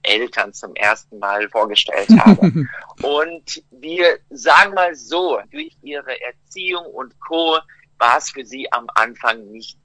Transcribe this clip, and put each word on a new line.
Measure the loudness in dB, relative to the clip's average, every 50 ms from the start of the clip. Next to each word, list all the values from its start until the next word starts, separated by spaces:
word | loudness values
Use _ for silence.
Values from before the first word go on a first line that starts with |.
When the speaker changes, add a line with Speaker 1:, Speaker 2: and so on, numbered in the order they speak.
| -4
Speaker 1:
Eltern | -2 -2 0 -2 -4 -4 -6 -6 -6 -8
zum | -14 -16 -14 -6
ersten | -2 0 0 0 -2 -6 _ -14 -8
Mal | -6 -4 -4 -4 -4 -2
vorgestellt | 0 -2 -2 0 0 -2 -2 -2 -2 -4 6 6 6 8
habe. | 10 8 8 8 6 2 2 0 -4 -6 -8 -14
Speaker 2:
<laughs> | -18 -20 -14 -8 -4
Speaker 1:
Und | -2 -2 -2 -2 -4 -6 -14 -14 -14 -14 -14 -14 _ _
wir | -16 -12 -8 -2 2 2 2 2 0 -6 _
sagen | -20 -2 2 4 6 6 6 4 2
mal | 0 -2 -2 -2
so, | -8 -10 -6 -4 -2 0 0 -2 -4 -4 -10
durch | -14 -14 -14 -16 -18 _ -16
ihre | -12 -12 -12 -10 -10 -12 -10
Erziehung | -10 -14 -14 _ _ _ -16 -10 -8 -6 -6 -6 -8
und | -12 -12 -14 -14 -14 _ _
Co. | -10 -4 -2 0 2 2 2 0 -2 -6 -16 _ _ _ _ _
war | 2 2 2 2
es | 0 -6
für | -12 -14 -16
sie | -14 -14 -12 -6 -4 -4
am | -4 -4 -4 0
Anfang | 0 0 0 -2 -4 -4 -2 -2 -4 -8 -16
nicht | -20 -20 -20 -20 -20 _ _